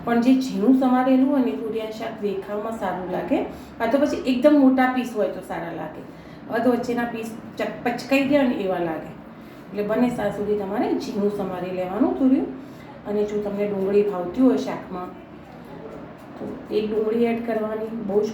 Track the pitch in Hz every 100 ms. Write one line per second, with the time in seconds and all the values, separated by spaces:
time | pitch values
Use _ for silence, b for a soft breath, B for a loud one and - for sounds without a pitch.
0 | 240 233 233 262 - 190 214 262 254 254
1 | 262 262 285 285 233 214 220 220 220 -
2 | 226 226 202 190 190 208 220 220 196 180
3 | 180 180 - 302 - B B B 226 269
4 | 285 - 254 247 302 294 262 254 254 254
5 | 233 214 190 190 180 180 165 165 170 -
6 | - B B B B 220 240 240 - 240
7 | 240 233 220 - - - 214 - 240 240
8 | - 269 269 294 254 247 190 180 170 156
9 | - - - B B B B 202 202 220
10 | 247 233 208 202 202 208 190 208 415 277
11 | - 202 202 202 185 180 185 185 180 196
12 | 311 - 262 277 427 - B B B B
13 | - 208 208 208 202 202 202 196 190 202
14 | 196 180 175 247 262 208 - 170 - 185
15 | 180 - - - - - - - - -
16 | - - - - - - - 208 214 214
17 | 214 233 233 226 - 220 220 220 220 -
18 | 196 202 214